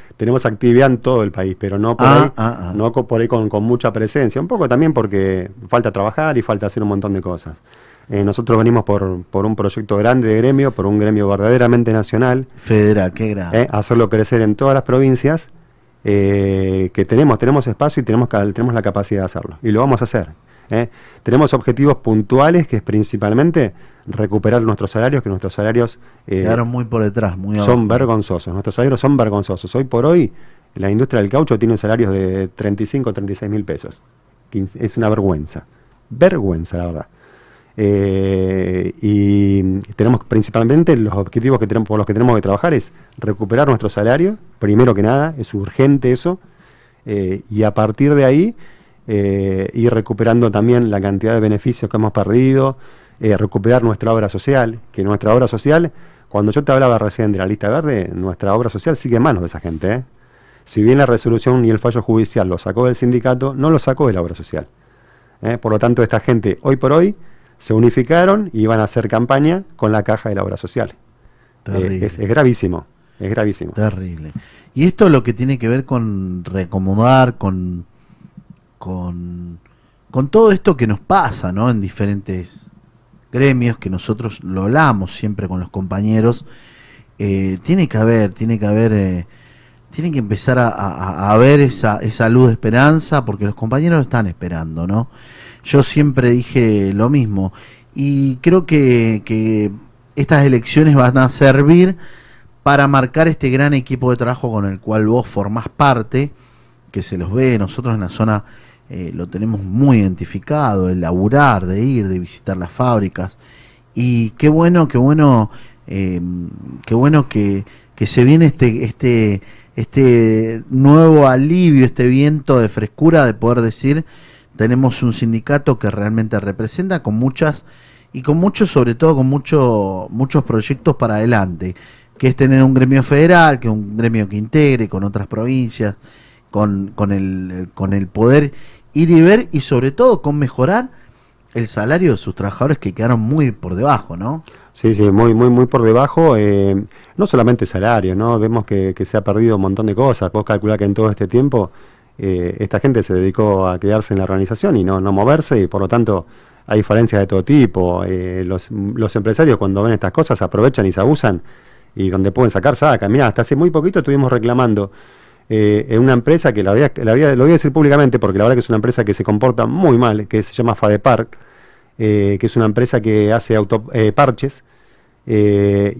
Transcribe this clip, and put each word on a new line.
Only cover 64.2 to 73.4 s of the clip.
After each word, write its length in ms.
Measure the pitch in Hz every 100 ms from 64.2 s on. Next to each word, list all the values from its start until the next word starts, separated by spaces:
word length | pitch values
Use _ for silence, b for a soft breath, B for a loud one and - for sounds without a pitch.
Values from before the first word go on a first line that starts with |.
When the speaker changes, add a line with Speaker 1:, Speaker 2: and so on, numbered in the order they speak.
Speaker 1:
obra 120 | 85
social, 320 | 85 82 80 73 _ b b b b b b
¿eh? 160 | 110 120
Por 140 | 110
lo 60 | 107
tanto, 240 | 123 120
esta 180 | 110 110
gente, 380 | - 117 98 -
hoy 140 | 139 135
por 160 | 131
hoy, 220 | 160 190 202 b b b b
se 140 | -
unificaron 760 | 110 120 135 117 170 185 214 196
y 140 | 113 110
van 140 | 110
a 40 |
hacer 240 | 107 117 110
campaña 560 | 113 123 135 151 185 190 -
con 140 | 113
la 120 | 110
caja 260 | 101 110 110
de 60 |
la 80 | 98
obra 160 | 95 98
social. 320 | - 123 107
Eh, 840 | - _ _ _ _ _ _ -
Speaker 2:
Terrible. 340 | 98 92 92 101
Speaker 1:
es, 120 | -
es 100 | 104
gravísimo, 560 | 135 127 113 92 82 - _ _ -
es 120 | 95
gravísimo. 420 | 113